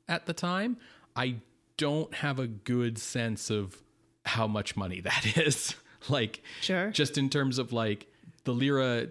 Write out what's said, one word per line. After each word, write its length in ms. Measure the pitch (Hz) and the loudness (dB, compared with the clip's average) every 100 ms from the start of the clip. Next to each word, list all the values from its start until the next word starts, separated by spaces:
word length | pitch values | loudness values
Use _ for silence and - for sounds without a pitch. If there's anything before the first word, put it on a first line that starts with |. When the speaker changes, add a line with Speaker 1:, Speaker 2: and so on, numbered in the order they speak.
| - | -4
Speaker 1:
at 180 | 170 - | -4 -2
the 80 | |
time. 440 | 165 175 185 226 240 - - - 123 | -4 0 0 0 -4 -8 -20 -10 -2
I 200 | 127 117 - _ _ - | -2 -2 -10 _ _ -2
don't 360 | 147 151 156 - | 0 0 -2 -4
have 240 | 147 131 | -2 -2
a 80 | 123 | -4
good 500 | 107 - 123 120 113 | -4 0 2 2 -2
sense 520 | - 123 117 107 - | -4 -2 -2 -2 0
of 320 | 107 98 - - _ _ _ - | 0 -2 -8 -20 _ _ _ -2
how 220 | 113 110 | 0 2
much 280 | 107 - - | 0 -2 -2
money 220 | 95 90 | -4 -4
<laughs> 80 | 90 | -2
that 280 | - 107 165 | 0 2 4
is. 380 | 151 135 - - - - - | 4 2 -2 -6 -14 -12 -2
Like, 320 | 143 110 - - - | 0 0 -4 -14 -6
Speaker 2:
Sure. 300 | - 185 202 | -2 0 0
Speaker 1:
just 260 | 208 139 147 | 2 2 2
in 120 | 135 | 2
terms 280 | 143 135 127 | 2 2 0
of, 140 | 120 | 0
like, 340 | 117 110 104 - _ - - - | 0 0 -2 -6 _ -20 -8 -2
the 80 | |
lira 540 | 120 135 139 131 117 - | 2 4 4 4 2 0